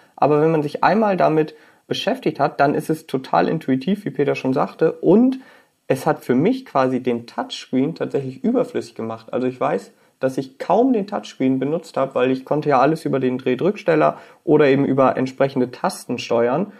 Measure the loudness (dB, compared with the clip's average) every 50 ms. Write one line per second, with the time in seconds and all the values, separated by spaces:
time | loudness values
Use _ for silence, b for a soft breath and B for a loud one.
0 | B B B 0 2 4 4 4 4 4 2 2 0 -2 -2 0 2 2 4 4
1 | 2 2 2 2 2 4 4 2 0 -2 b b b b b b b -8 -8 -4
2 | -4 -4 -4 -2 -4 -4 -2 0 -2 -2 0 2 2 2 2 0 -2 -4 -6 -6
3 | -4 -6 -6 -6 -4 0 0 0 2 0 -2 -4 -2 -2 -2 -2 0 -2 -4 -4
4 | -4 -6 -4 -2 -2 0 -2 -2 -2 -2 0 0 -2 -2 -2 -2 -2 -2 -2 0
5 | 2 4 4 6 4 4 2 -2 B B B B B B B _ _ -4 -4 -2
6 | 0 -2 -2 -2 -2 0 0 2 2 2 0 -2 -6 -4 -2 0 0 0 0 -2
7 | -2 -2 -4 -4 -6 -8 -10 -10 -8 -8 -10 -14 -10 -4 -2 -2 0 -2 -2 -4
8 | -6 -4 -4 -4 -6 -6 -8 -4 -4 -2 0 0 -2 -2 -4 -6 -6 -8 -10 -10
9 | -10 -8 -10 -12 -10 -8 -4 -2 -2 -2 -2 -2 -2 -2 -2 -4 -6 -10 b b
10 | b b b _ -4 -2 -2 -4 -6 -8 -10 -10 -2 0 2 2 4 2 2 0
11 | -2 -4 -6 -8 -10 -10 -6 -2 0 0 0 0 -2 -2 -4 -4 -6 -6 -4 -4
12 | -4 -2 -2 0 0 0 0 -2 -2 -4 -4 -2 0 2 2 4 4 2 2 0
13 | -2 -4 -2 -2 0 -2 -2 -2 -2 -2 -2 0 0 -2 -2 -2 0 0 2 2
14 | 2 2 B B B B B B _ 2 4 4 6 4 4 4 2 2 2 4
15 | 4 4 2 0 -2 -4 -2 -2 -2 -2 0 -2 -2 -2 -4 -4 -4 -4 -4 -6
16 | -8 -10 -8 -8 -4 -2 0 0 0 0 0 -2 -4 -6 B